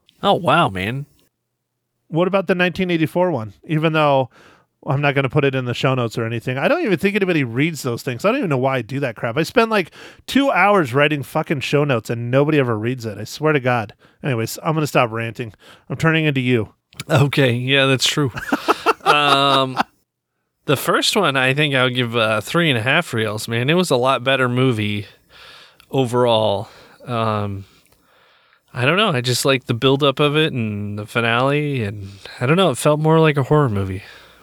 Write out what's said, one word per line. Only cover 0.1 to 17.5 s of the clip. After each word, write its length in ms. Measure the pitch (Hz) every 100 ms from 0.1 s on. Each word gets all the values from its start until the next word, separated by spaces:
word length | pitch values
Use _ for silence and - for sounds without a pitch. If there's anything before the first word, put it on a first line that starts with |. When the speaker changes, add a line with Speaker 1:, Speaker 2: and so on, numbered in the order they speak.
| -
Speaker 1:
Oh, 100 | 202
wow, 340 | 165 165 160 135
man. 360 | 95 98 135 143 _ _ _ _ _ _ _ _ _ -
Speaker 2:
What 200 | 156 185
about 200 | 196 185
the 80 | 180
nineteen 340 | 180 175 185
eighty-four 400 | 165 151 175 180
one? 240 | 135 107 - -
Even 260 | 156 160
though 380 | 156 151 135 127 _ - _ _ _ -
I'm 140 | 135
not 140 | 147
gonna 160 | 139 135
put 160 | 151 139
it 80 |
in 120 | 131 123
the 100 | 113
show 180 | 135
notes 240 | 127 117 -
or 80 | 113
anything. 320 | 117 - 131
I 100 | 175
don't 160 | 330
even 140 | 320 170
think 180 | 202 202
anybody 280 | 185 160
reads 400 | 123 117 160 151
those 180 | 131 117
things. 240 | 139 120 190
I 40 |
don't 80 | 262
even 100 | 196
know 80 | 131
why 200 | 135 131
I 40 |
do 180 | 107 135
that 140 | 131 -
crap. 220 | 123 123
I 60 |
spend, 260 | 165 262 226
like, 220 | 214 156 - - - -
two 240 | 254 277
hours 420 | 185 202 202 135
writing 280 | 131 151 147
fucking 380 | - 156 156 147
show 240 | - 143
notes 260 | 147 117 -
and 220 | 120 120
nobody 260 | 135 147 151
ever 180 | 123 107
reads 260 | 117 131 113
it. 120 | 101
I 60 | 107
swear 280 | - 156
to 60 | 147
God. 340 | 123 120 104 - _ _
Anyways, 340 | 151 117 113 -
I'm 100 | 170
gonna 140 | 156 147
stop 240 | 156 120
ranting. 420 | 113 113 110 113 - - - -
I'm 80 | 127
turning 280 | 160 160 151
into 140 | 135
you. 320 | 123 120 98 _ _ - -
Speaker 1:
Okay. 400 | 160 143 147 131